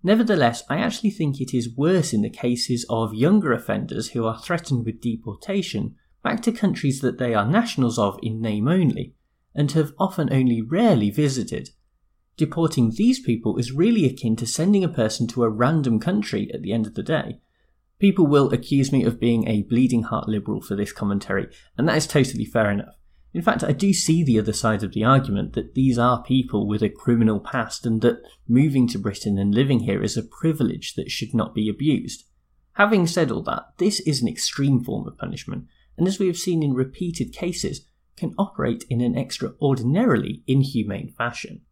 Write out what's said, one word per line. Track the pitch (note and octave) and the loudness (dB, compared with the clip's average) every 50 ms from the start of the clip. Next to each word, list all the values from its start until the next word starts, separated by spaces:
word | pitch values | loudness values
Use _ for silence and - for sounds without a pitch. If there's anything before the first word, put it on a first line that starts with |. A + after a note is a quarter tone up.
| - | 4
Nevertheless, | F3 G#3 A3+ A#3+ - - D#3+ C3 A#2 A#2 - - - | 4 4 4 4 2 4 4 4 2 2 0 -6 -4
I | C#3 D#3+ | -4 -2
actually | - B3 G#3 - - G#3+ | -2 -2 -4 -2 -2 -2
think | F#3+ - E3 D3 C3+ C#3 | -2 0 -2 -2 -2 -4
it | C3 - - B2+ | -6 -4 -2 -4
is | A#2 A#2 A#2 B2+ | -4 -4 -4 -2
worse | C#3 D#3+ F#3 F#3 D3+ - | 0 2 2 2 2 0
in | - G#2+ G#2 | 0 0 -2
the | - | -2
cases | - - - B2 B2 A#2+ - - B2+ A#2 A#2 - | -4 -4 -2 -2 -2 -2 -2 -2 -2 -4 -2 -2
of | A#2+ A2+ A2+ G#2+ G#2+ | -2 -2 -2 -2 0
younger | G#2+ B2 E3 G3+ G#3+ F#3 D3+ A#2 | 2 4 4 4 4 4 2 0
offenders | - - - G#2+ G2+ - - - - A2 - | -2 0 -4 -4 -4 -4 -6 -6 -8 -8 -6
who | - B2 A2+ | -4 -2 -2
are | A2+ A2+ - | -2 -4 -6
threatened | - - F3 E3 E3+ - C#3+ A#2+ A2+ | -6 -4 -4 -4 -2 -2 -4 -2 -2
with | A2+ A2 - | -4 -6 -6
deportation | - B2 A2+ A2+ - A2+ G2 - - - G3 G3+ F#3 - - G#2 G2+ A2 - _ _ _ _ _ | -6 -6 -6 -6 -8 -12 -12 -12 -8 -4 -4 -4 -4 -2 -4 -6 -6 -6 -8 _ _ _ _ _
back | _ - A#3 A3+ | _ -4 -4 -2
to | A#3 A#3+ | -2 -4
countries | A3+ - - F#3+ D#3+ - - C#3+ C3 C#3 | -2 0 0 0 0 0 0 -2 -2 0
that | C#3 B2+ - - | -2 -4 -2 -2
they | B2+ A#2+ A2+ | -2 0 0
are | G#2+ G2+ A2 | 0 2 2
nationals | D#3+ G#3+ A#3+ A#3 - - C3 A#2+ A2+ A#2 | 2 2 2 0 0 0 0 0 2 2
of | G#2+ G2+ G2 - | 0 0 0 -4
in | - A2 A2 A2 | -6 -6 -6 -4
name | A2+ A2+ G#2 G#2+ G#2 C3+ | -4 -2 -2 0 2 2
only, | F3 F#3+ F3+ C3+ - - - - _ _ _ _ _ _ _ _ _ | 2 4 4 2 2 0 -8 -12 _ _ _ _ _ _ _ _ _
and | - D3 C#3+ | -2 -2 0
have | C#3+ D#3+ D3+ D3 - - | 2 0 0 0 -2 -4
often | F#3+ F#3+ - - D#3 B2+ | -4 -2 -2 -2 -2 0
only | - C3+ C3 B2+ A#2 A2+ | 2 2 2 2 2 0
rarely | A2 A#2 D3+ F#3 A#3 A#3 F#3 A#2+ G#2 G#2 | -2 -2 0 2 4 4 4 4 2 0
visited. | G#2 - D3+ C#3 C3 B2+ G2+ - - - - - _ _ _ _ _ _ _ _ _ _ _ _ _ | 0 2 0 0 0 -2 -4 -6 -6 -8 -10 -12 _ _ _ _ _ _ _ _ _ _ _ _ _
Deporting | - D#3+ D3+ - E3 E3 D#3 - C#3 A#2+ A2+ | -4 -4 -2 0 0 0 0 2 2 2 2
these | A2+ - G#3 A#3+ C4 B3+ | 2 2 2 2 2 2
people | - - A#2 A2 - A2 A2+ A#2 | 0 -2 -2 0 0 -2 -2 -2
is | A#2+ A#2 | -4 -4
really | C3 C#3 F3 A3+ A#3 G#3+ E3 | 0 0 2 2 4 4 2
akin | B2+ - - - A#2 A2+ A2+ | 0 0 -2 -2 -2 -2 -2
to | A#2+ A2 | -2 -6
sending | - - D#3+ F#3+ G#3 G3+ F#3 | -4 -2 2 4 4 4 2
a | E3 | 0
person | - - A2+ A2 - - B2 A2+ | 0 0 -2 0 0 -2 -4 -2
to | - B2+ A#2+ | 0 0 0
a | A2+ | 0
random | A2 G#2+ A#2+ C3 D#3+ D#3+ C#3+ C3 A2+ G#2+ | 2 2 2 2 2 2 2 2 0 0
country | - E3+ F#3 G#3 G3+ - - G2+ G2+ - - | 0 0 -2 -2 -2 -2 -4 -4 -4 -4 -8
at | - | -8
the | - F2+ G#2 | -6 -2 -2
end | A#2 A2 G#2+ | -2 -2 -4
of | - | -4
the | - - | -8 -4
day. | - E3 D3 C3+ - B2 - _ _ _ _ _ _ _ _ _ _ _ _ | -2 -2 -2 -2 -6 -10 -14 _ _ _ _ _ _ _ _ _ _ _ _
People | - G3+ F#3+ F#3+ F3 | 4 4 6 6 4
will | C#3+ C#3+ C#3+ C#3 C#3 | 6 6 6 4 4
accuse | C3+ A#2+ - - D3 C#3 C3+ C3 | 2 -2 -2 0 2 2 2 4
me | - C3 F#2+ | 2 2 2
of | G#2+ A#2 - | 2 0 0
being | - A#2+ A#2 A2+ G#2+ - | 2 2 2 2 2 0
a | A2 G#2+ G2 | 0 -2 0
bleeding | - A#2 A#2 C3 B2 B2+ A#2 A2+ | 0 2 2 4 4 2 0 0
heart | - A2+ G#2+ - - | 0 -4 -4 -4 -2
liberal | G#2+ G#2 G2+ - G#2 - | -4 -4 -2 -4 -6 -6
for | - - G#2 | -4 -6 -4
this | G2 G#2 - | -4 -4 -6
commentary, | - - G#2+ G2+ G2+ G2 - - G2 G2 - - - - - _ _ - | -6 -4 -2 -2 -2 -2 -2 -2 -4 -4 -4 -6 -12 -20 -20 _ _ 0
and | B2+ E3 | 0 2
that | - | 2
is | D#3 D3+ - | 2 0 0
totally | - D3 C3 C3 - A2+ A2+ | 2 2 2 2 0 -6 -6
fair | - - A2+ A2 G#2 | -2 0 0 2 2
enough. | G2+ G2+ - - - - _ _ _ _ - - _ | 0 -2 -6 -10 -16 -20 _ _ _ _ -20 -10 _
In | E3+ | -2
fact, | E3+ - - - - | 0 0 0 0 0
I | - | 0
do | C#3+ - G3+ G3 F#3+ | 0 2 2 2 2
see | - - - D#3+ E3 E3+ | 2 2 2 2 2 4
the | C#3 A#2 G#2+ | 4 2 2
other | G#2 G#2+ G#2 | 2 0 -4
side | - - A2+ A2 G2 G#2+ | 0 0 0 0 0 -2
of | F#2 - | -4 -4
the | G#2+ G#2+ | 0 4
argument | A#2+ C3+ C3+ C3+ C#3 G2 G2 G2+ - - | 4 4 4 4 2 -2 -2 -4 -4 -4
that | - - - - | -6 -8 -4 0
these | C3 C3 C3+ B2 A#2+ | 2 2 2 4 4
are | A#2+ B2 B2+ A#2+ - | 4 2 2 0 0
people | - B2+ C3 B2+ - - G#2 G#2 G2+ | 0 0 0 0 0 -2 -2 0 0
with | G#2 G#2 A2 | 0 0 0
a | G2+ | -2
criminal | - - - - A#2+ A#2 A#2 A2+ A2 G2+ | -2 -2 0 2 2 4 4 4 2 0
past | - - - C3 A2+ A2+ - - - | -4 -4 -6 -6 -6 -6 -8 -8 -4
and | A#2+ A2+ A2 | -2 -2 4
that | A2 A#2+ A#3 - - - - _ _ - | 4 2 2 2 -8 -20 -20 _ _ 2
moving | A#2 B2+ C#3+ D#3+ C3+ C3+ B2 A#2 | 4 4 4 4 4 4 2 2
to | - G2+ | 0 -2
Britain | G2 G#2 - - - G#2+ G2+ G2 | -4 -4 -6 -4 -2 -2 0 0
and | G2 G2+ G2+ | 2 2 2
living | A2+ C#3 C3+ C3+ A#2 | 2 4 4 2 2
here | G#2 G#2+ G2 G2+ - | 2 0 -2 0 -2
is | C#3+ - - | -2 -2 -4
a | - | -6
privilege | - - - - D#3+ D3+ D3+ C3 G2+ - - - - - | -6 -12 -4 -2 -2 0 0 0 -2 -2 -4 -10 -10 -8
that | - - - | -8 -8 -8
should | - - A2+ G#2 - | -6 -8 -8 -4 -2
not | A2 - - - | -2 -2 -2 -2
be | - G#2+ G#2+ | -4 -2 -2
abused. | G2+ - B2+ D#3 C#3+ - - - - - - _ _ _ _ _ _ _ _ _ _ | -2 -2 0 0 0 0 -2 -6 -12 -14 -18 _ _ _ _ _ _ _ _ _ _
Having | - G3+ G#3 A3 G3 F3 E3 | 0 2 4 4 2 2 2
said | - F#3 E3 D3 | 2 0 0 0
all | D3 C3+ - | -2 -4 -4
that, | - - - - - _ - | -4 -6 -6 -8 -12 _ -2
this | F3 G#3 G#3 - | 0 0 0 0
is | - E3 D3 B2+ | -2 0 0 0
an | A#2+ G#2+ | 0 -2
extreme | D#2+ - - - - - C#3 C#3 C3+ A#2+ - | -4 -4 -6 -6 -4 0 0 2 2 2 0
form | - - A2 - - | -2 -6 -6 -6 -10
of | - - | -12 -10
punishment, | - - - - - - - - - _ _ _ _ _ _ - | -10 -10 -10 -10 -10 -10 -10 -10 -12 _ _ _ _ _ _ -2
and | E3 F#3 | 0 0
as | F#3+ - | 0 0
we | G3+ F#3 | -2 -2
have | E3+ F3 | -2 -2
seen | - F#3+ F3 E3 D3+ | -2 -2 0 0 0
in | C#3+ C3 | 0 0
repeated | B2 C3 C3+ - - F3+ F3 E3 - B2 A#2+ | 0 -2 -4 -4 -8 -6 -6 -4 -4 -6 -6
cases, | - - - F3 E3+ - - - D3 - _ _ _ _ _ _ _ - | -6 -8 -6 -6 -6 -4 -6 -6 -6 -8 _ _ _ _ _ _ _ -8
can | - - - - | -8 -8 -2 -4
operate | G3+ - - - - - - - - _ | -4 -4 -2 -4 -2 -2 -2 -4 -4 _
in | B2 A#2 | -2 0
an | B2 A#2+ - A#2 | 0 0 0 -2
extraordinarily | A2 - - - - A2 - _ D3+ C#3 C3+ A#2+ A2+ B2 C#3+ F#3+ B3 B3 D3 G#2 - - - - _ | -4 -6 -6 -8 -8 -8 -6 _ 0 0 0 2 0 0 2 2 4 4 2 2 0 -2 -8 -10 _
inhumane | - C3 C#3 C3 - - A#2 G#2 G2+ G2 G2 - - - | 0 2 2 2 2 0 -2 -2 -2 -4 -6 -8 -12 -6
fashion. | _ A#2 A#2+ - - - - - - _ _ | _ -6 -6 -6 -8 -14 -14 -16 -18 _ _